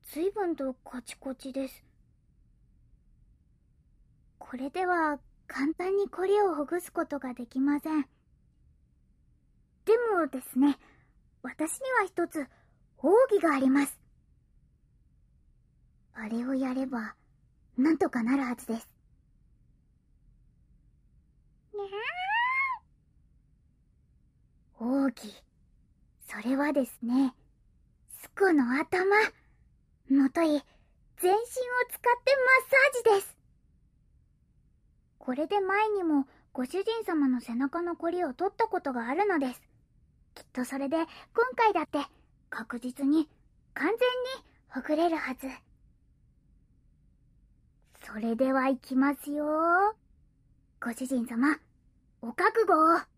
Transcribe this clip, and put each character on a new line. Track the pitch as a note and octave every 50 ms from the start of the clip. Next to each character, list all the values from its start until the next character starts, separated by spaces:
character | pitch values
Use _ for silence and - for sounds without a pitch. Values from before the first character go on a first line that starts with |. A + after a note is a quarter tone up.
随 | _ - - C#4+ E4+ G4
分 | G#4 G#4+ G4 F4 D#4+
と | - C4+ C4 B3+ _ _
コ | - - B3+
チ | - - -
コ | _ - C4+ C4
チ | _ - C4+
で | B3+ C4+ C4+ C4
す。 | - - _ _ _ _ _ _ _ _ _ _ _ _ _ _ _ _ _ _ _ _ _ _ - _ _ _ _ _ _ _ _ _ _ _ _ _ _ _ _ _ _ _ _ _ _ _ _ _ _ _ _ _
こ | - - -
れ | B3 C4 C#4+
で | - F4 F#4
は | F4+ F4+ E4+ D#4+ D4+ D4 C#4+ - - _ _ _
簡 | - - C4 C#4 D4 D#4+
単 | - F4+ F#4 G4
に | G4+ G4+ -
コ | - - F4+
リ | F#4+ G4+ G#4
を | G#4 F#4+ D#4+
ほ | C#4+ D4
ぐ | C4+ E4 F4
す | F4 -
こ | _ E4+ D#4+
と | - D4 C#4
が | C4 B3+ B3
で | - B3
き | - - C4
ま | C4+ C#4+ C#4+ D4
せ | - D#4+ D#4 D#4
ん。 | C4+ _ _ _ _ _ _ _ _ _ _ _ _ _ _ _ _ _ _ _ _ _ _ _ _ _ _ _ _ _ _ _ _ _ _ _ _
で | - A4 A#4+ A#4+ A#4 G#4 F4
も | D#4
で | C4+ - B3+
す | - - - B3+
ね、 | C4+ D4 C4+ - - - _ _ _ _ _ _ _ _ _ _
私 | - B3+ - - D4+ D#4+ - -
に | C5+ C5
は | B4+ A#4 G4+
一 | F#4 _ - E4+ E4
つ | - D#4+ C4+ - _ _ _ _ _ _ _ _ _ _
奥 | - D4 F#4+ A#4 C5 C5 G4+
義 | G4
が | - E4 C#4+
あ | C4+
り | C4 C4
ま | C4+ C#4+ C#4+
す。 | - - _ _ _ _ _ _ _ _ _ _ _ _ _ _ _ _ _ _ _ _ _ _ _ _ _ _ _ _ _ _ _ _ _ _ _ _ _ _ _ _ _ _ _ _
あ | A3+ A3 G#3+
れ | A3+ A#3 A#3+
を | B3+ C4+
や | C4 C4+ C4 B3+
れ | C4+ C4+
ば、 | C4+ C4+ A#3 A3 G#3+ - _ _ _ _ _ _ _ _ _ _ _ _ -
な | C4 D#4
ん | D#4+ -
と | G4 -
か | - B3
な | A3 A#3 C4+
る | C#4
は | C4+ B3 A#3+
ず | - -
で | - A3+ A#3
す。 | - - _ _ _ _ _ _ _ _ _ _ _ _ _ _ _ _ _ _ _ _ _ _ _ _ _ _ _ - _ _ _ _ _ _ _ _ _ _ _ _ _ _ _ _ _ _ _ _ _ _ _ _ _ _ _ _
に | G#4 G#4
ゃ | G4+
ー。 | G4 G4 G4+ A#4 C#5 E5+ F5+ F#5 G5 G#5+ A#5 A#5+ B5 C6 C6+ C6+ C6+ B5+ G#5+ _ _ _ _ _ _ _ _ _ _ _ _ _ _ _ _ _ _ _ _ _ _ _ _ _ _ _ _ _ _ _ _ _ _ _ _ _ _ _ - A3+ A#3+ C4 C#4 C4+
奥 | C4+ - - -
義。 | G#3+ - - _ _ _ _ _ _ _ _ _ _ _ _ _ _ _ _ - -
そ | - G#3 G#3+
れ | A#3+ C4+
は | C4+ D4 D4+
で | D4 D4 B3+
す | - - -
ね、 | - A#3 B3 C4 C#4 B3+ - _ _ _ _ _ _ _ _ _ _ _ _ _ _ _ - -
ス | - -
コ | _ - G4 F#4+
の | E4 C#4+ B3 A#3 B3+ C#4+
頭、 | D#4+ - - F4+ F#4 G4 G4+ G#4+ G#4+ - - _ _ _ _ _ _ _ _ _ _ _ _ _ _ -
も | C4+ C#4 C4+ C4+
と | - E4+
い、 | E4+ D#4
全 |
身 | D4 C#4+
を | - _ _ _ _ _ _ _ _ _ _
使 | - - F4+
っ |
て |
マ | F#4+ A4
ッ | A#4+ A#4+ - B4+ B4+ B4 B4 B4 B4 B4 - - - A#4+ B4 B4 _ C5 C#5 C5+ B4+ B4+ C5 C5 B4 - C5 C5+ C5+ C#5+ C5 B4
サ | A#4 A#4
ー | G4+ G4
ジ |
で | -
す。 | - - _ _ _ _ _ _ _ _ _ _ _ _ _ _ _ _ _ _ _ _ _ _ _ _ _ _ _ _ _ _ _ _ _ _ _ _ _
こ | - - B3+
れ | C4+ D#4
で | - G4+ G4+
前 | G4 F#4 G4 G#4 G#4+ G#4+
に | G#4 G4
も | F4+ E4 D4+ C#4 C4+ _ _ _ _ _
ご | _ - B3+
主 | - - F#4
人 | G4 A4 A4+ A4+ G#4+
様 | G4 F4 D#4 C#4 C4
の | B3+ A#3+
背 | A#3 - A#3
中 | A#3+ C4+ C#4 - E4+
の | F4 F4 E4+
コ | - - E4+
リ | E4+ F4+ F4+
を | D4 B3
取 | - F4 G4
っ | -
た | - A4+
こ | A4 G#4 F4
と | - C#4+
が | B3+ A#3+ A3+ A#3
あ | C4+
る | E4+ G#4
の | G#4 F#4 D4+
で | C#4 B3+ A#3+
す。 | - _ _ _ _ _ _ _ _ _ _ _ _ _ _ _
き | -
っ | - _
と | _ B3+ B3
そ | - C4+
れ | C4+ C#4 C4+
で、 | D#4
今 | D#4+ E4 - - - - _ _ - A#4 B4+ B4
回 | - A#4 G#4+
だ | F#4+ F4
っ | D4+ _
て、 | - D4 C#4 - _ _ _ _ _ _ _ _
確 | - - A3 _ - A#3+
実 | - B3+ B3+ - C#4
に、 | C#4 D4 D#4+ D4+ - _ _ _ _ _ _ _ _
完 | _ - - F4+
全 | A4
に | A#4 B4 B4 B4 B4+ B4 B4+ C5 C5+ _ _ _ _ _ _
ほ | - C4
ぐ | - - D4+
れ | D4+ E4+ F4
る | E4
は | D4+ - C4 B3+
ず。 | - - C4+ - - _ _ _ _ _ _ _ _ _ _ _ _ _ _ _ _ _ _ _ _ _ _ _ _ _ _ _ _ _ _ _ _ _ _ _ _ _ _ _ _ _ _ _ _ _ _ _ - -
そ | - - A3
れ | A3 A3+ A#3
で | A3+ C4 C4
は | C4+ C4+ B3+ C4+
い | C4+
き | C4 - - C4
ま | C4 C4+ C#4+ C#4+
す | - - D4
よ。 | C#4+ D4 D4+ D4+ D4+ D#4 E4 E4+ E4+ F4+ G4 G#4+ A4 _ _ _ _ _ _ _ _ _ _ _ _ _ _ _ _ _
ご | - A#3+
主 | A#3 - C4
人 | B3+ C4+ B3 A3+
様、 | B3 A#3+ A3+ C4 D4 D4 - _ _ _ _ _ _ _ _ _ _ _ _
お | - A#3 -
覚 | - F4 G#4+ A4+ A4+
悟 | A4 E4+ F4
を。 | D#4 D#4 D#4+ E4+ - - _ _